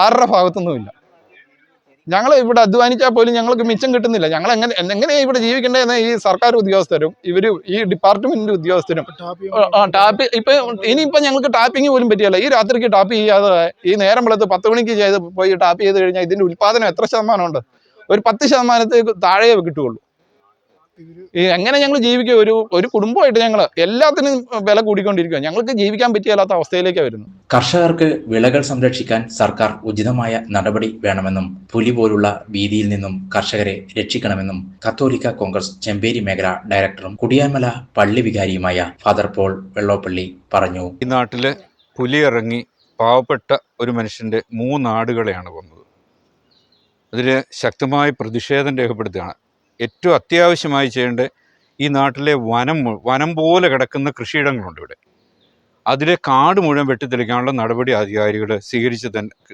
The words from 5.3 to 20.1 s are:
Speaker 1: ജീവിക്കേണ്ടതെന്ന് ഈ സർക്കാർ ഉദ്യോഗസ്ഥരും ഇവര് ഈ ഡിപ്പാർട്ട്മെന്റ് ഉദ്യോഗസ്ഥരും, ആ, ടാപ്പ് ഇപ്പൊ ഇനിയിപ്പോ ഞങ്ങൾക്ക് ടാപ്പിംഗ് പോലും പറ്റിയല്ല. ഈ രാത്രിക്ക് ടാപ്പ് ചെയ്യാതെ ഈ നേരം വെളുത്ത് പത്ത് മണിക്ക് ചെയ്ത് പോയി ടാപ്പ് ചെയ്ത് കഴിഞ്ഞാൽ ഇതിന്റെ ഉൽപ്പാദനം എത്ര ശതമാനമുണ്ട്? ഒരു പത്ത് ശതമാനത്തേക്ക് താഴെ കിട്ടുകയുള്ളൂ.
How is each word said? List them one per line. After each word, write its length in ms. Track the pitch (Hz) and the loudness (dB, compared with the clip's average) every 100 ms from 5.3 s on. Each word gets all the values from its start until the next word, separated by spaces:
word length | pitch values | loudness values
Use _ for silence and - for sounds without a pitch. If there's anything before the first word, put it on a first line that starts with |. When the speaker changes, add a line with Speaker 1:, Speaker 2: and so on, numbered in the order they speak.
| 254 | 0
Speaker 1:
ജീവിക്കേണ്ടതെന്ന് 540 | 226 254 247 254 240 240 226 | 0 0 0 2 2 0 0
ഈ 20 | 226 | 0
സർക്കാർ 320 | 196 185 240 233 | 0 2 2 2
ഉദ്യോഗസ്ഥരും 500 | 196 196 170 160 160 - 185 | 2 2 2 0 -2 -4 -4
ഇവര് 180 | 180 220 175 - | 0 0 0 -4
ഈ 40 | 208 202 | -4 -2
ഡിപ്പാർട്ട്മെന്റ് 640 | 165 196 208 254 269 214 190 | 2 2 2 0 -2 -2 -2
ഉദ്യോഗസ്ഥരും, 480 | 165 180 156 165 160 156 175 180 190 220 185 202 | 0 0 0 -4 -6 -12 -14 -12 -4 0 2 2
ആ, 60 | 196 196 | 2 4
ടാപ്പ് 300 | 208 208 254 226 | 4 4 0 0
ഇപ്പൊ 140 | 226 277 240 214 220 | 2 2 2 -4 0
ഇനിയിപ്പോ 300 | 269 302 302 285 | 0 2 2 2
ഞങ്ങൾക്ക് 240 | 269 262 233 | 2 0 2
ടാപ്പിംഗ് 320 | 233 269 285 | 2 2 2
പോലും 160 | 254 240 | 2 2
പറ്റിയല്ല. 260 | 208 202 185 269 | 2 2 2 4
ഈ 40 | 247 | 2
രാത്രിക്ക് 340 | 220 247 233 196 | 2 0 2 4
ടാപ്പ് 160 | 196 220 | 2 2
ചെയ്യാതെ 340 | 214 202 202 175 170 - 180 | 2 4 4 2 0 -2 -2
ഈ 40 | 208 | 2
നേരം 220 | 196 226 233 | 2 2 2
വെളുത്ത് 200 | 214 202 185 | 2 2 0
പത്ത് 180 | 214 | 2
മണിക്ക് 220 | 233 226 214 | 2 0 2
ചെയ്ത് 160 | 202 196 170 185 | 2 0 -2 -2
പോയി 220 | 190 185 180 | 0 4 2
ടാപ്പ് 140 | 175 202 | 2 2
ചെയ്ത് 160 | 196 | 2
കഴിഞ്ഞാൽ 240 | 185 185 170 | 0 0 -2
ഇതിന്റെ 180 | 202 185 | 0 -2
ഉൽപ്പാദനം 400 | 170 208 233 208 | 2 2 2 0
എത്ര 120 | 160 220 | 0 -2
ശതമാനമുണ്ട്? 500 | 226 214 202 175 139 - _ _ _ - | 0 0 0 -2 -4 -10 _ _ _ -2
ഒരു 100 | 208 226 | 0 0
പത്ത് 180 | 214 277 | 0 2
ശതമാനത്തേക്ക് 640 | 262 240 233 226 240 226 180 180 | 2 4 2 4 2 2 0 2
താഴെ 260 | 196 226 214 | 4 4 4
കിട്ടുകയുള്ളൂ. 440 | 165 147 127 110 _ | 0 -4 -4 -6 _